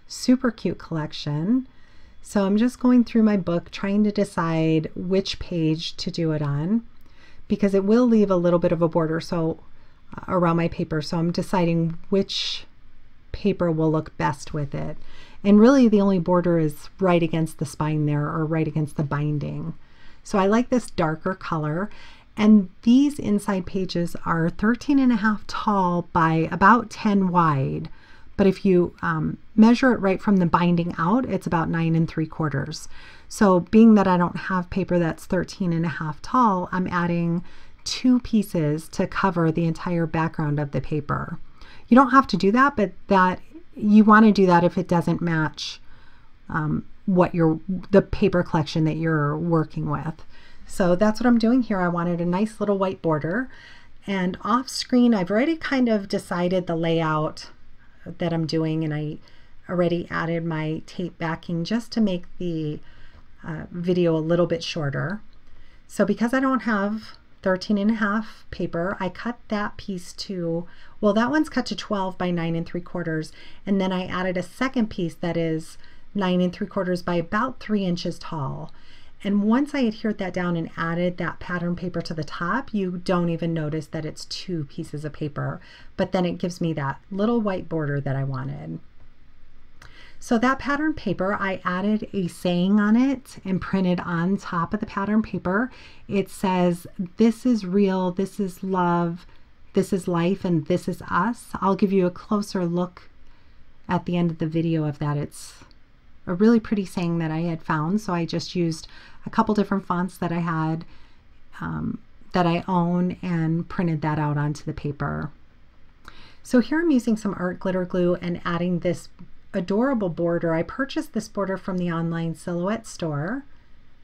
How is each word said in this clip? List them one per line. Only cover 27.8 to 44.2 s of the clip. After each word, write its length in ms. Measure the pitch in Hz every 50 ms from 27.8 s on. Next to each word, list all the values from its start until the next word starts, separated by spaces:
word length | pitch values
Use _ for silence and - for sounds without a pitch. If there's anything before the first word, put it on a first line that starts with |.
| 160 160 - - - - - - - - -
But 120 | - 202
if 180 | 190 185 - -
you, 300 | 202 185 175 175 - - - -
um, 340 | 175 165 160 156 160 156 - - - -
measure 380 | 220 214 226 240 233 269 262 233
it 80 | -
right 220 | 180 196 190 185 -
from 160 | - 202 190
the 80 | 175
binding 480 | 170 - 160 175 175 175 170 170 175 -
out, 300 | - 165 170 202 262 262 -
it's 180 | 196 180 -
about 220 | 170 175 165 160 165
nine 260 | 170 165 165 165 160
and 140 | 165 165 156
three 180 | - - 156
quarters. 640 | 156 - - 160 151 - 139 143 151 156 - - - - - - - - - - -
So 320 | - - 220 196 185 180
being 340 | 175 - - 220 226 226 214
that 120 | 202 190
I 100 | 190 180
don't 200 | 175 175 170 -
have 340 | 165 - - 190 185 175 -
paper 280 | - 202 180 - 180 175
that's 280 | 170 160 - - -
thirteen 460 | - - 180 151 - - - 196 175 165
and 120 | 165 165
a 60 | 170
half 300 | 139 - 160 156 156 - -
tall, 460 | - - 254 247 220 190 180 180 - -
I'm 140 | 185 185
adding 580 | 180 180 175 175 170 175 170 170 170 170 175 175 - - - - - - - -
two 360 | - - - - 262 254 247
pieces 680 | 247 - - 214 202 - - 175 156 147 151 156 - -
to 160 | - - 190
cover 460 | 180 - - - 196 170 175 165 160 160
the 140 | 165 170
entire 400 | 165 160 - - 185 180 170 165
background 520 | 156 - 165 160 165 - - 156 147 143 147
of 140 | 151 139 -
the 80 | 147
paper. 580 | 139 - 160 151 143 - 139 - - - 170 - - - - - - - - - - -
You 60 | 233
don't 160 | 247 277 254
have 160 | 247 269 262 -
to 80 | -
do 140 | 175 190 196 202
that, 220 | 247 262 285 277
but 180 | - 208 190 - - - -
that, 320 | 196 190 185 185 175 - - - - 320 - - -
you 260 | 277 220 208 208 214 214
want 220 | 214 214 214